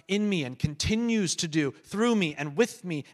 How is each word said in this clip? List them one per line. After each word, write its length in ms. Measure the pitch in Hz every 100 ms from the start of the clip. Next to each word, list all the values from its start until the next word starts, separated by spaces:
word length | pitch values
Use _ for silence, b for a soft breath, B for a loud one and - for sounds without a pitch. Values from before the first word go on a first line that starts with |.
| B
in 200 | 202 208
me 140 | 185
and 160 | 127 127
continues 800 | 151 147 - 220 233 226 175 -
to 100 | 170
do 240 | 156 139 -
through 320 | - 196 240 220
me 180 | 170
and 220 | 147 147 143
with 260 | 233 -
me 220 | 180 151 -